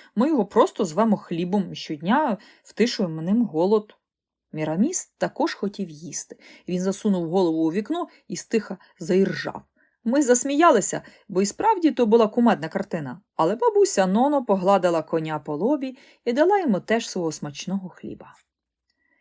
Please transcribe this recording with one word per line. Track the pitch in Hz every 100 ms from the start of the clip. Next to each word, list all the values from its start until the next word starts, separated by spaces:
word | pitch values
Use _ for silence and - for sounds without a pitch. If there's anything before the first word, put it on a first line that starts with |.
| -
«Ми | - 269
його | 302 190
просто | 214 359 -
звемо | 190 156 226 208
хлібом | - 170 180 202 175
і |
щодня | 156 - 156 160 262 311 208 - _
втишуємо | _ - 240 - 185 160
ним | 165 220
голод». | 233 156 185 214 208 _ _ _ _ _ _
Міраміс | 156 156 160 262 370 - _
також | 180 - 302
хотів | - 202 202 185
їсти. | 147 160 139 - - - - -
Він | 180
засунув | 190 190 214 185 165
голову | 185 175 160 160
у |
вікно | 175 214 330 330 _ _
і | 180
стиха | - 226 - 190 _ _
заіржав. | 165 180 190 165 - - - _ _ _
Ми | 226 269
засміялися, | 254 247 277 285 339 247 175 - - - _
бо | 180
і | 196
справді | - 415 415 320
то | 247 233
була | 233 214
кумедна | 226 240 170 156
картина. | 190 - 175 139 120 _ -
Але | 160 226
бабуся | 480 415 381 - 185
Ноно | 202 269 294
погладила | 247 190 185 196 175 170
коня | 156 165 160 156
по | 147 147
лобі | 202 294 262 254 - _
і | -
дала | 240 339 403
йому | 339 180
теж | - 220 233
свого | 190 165
смачного | 151 147 143 - 196 185
хліба. | - - - - - _ _ _ _ _ _ _ _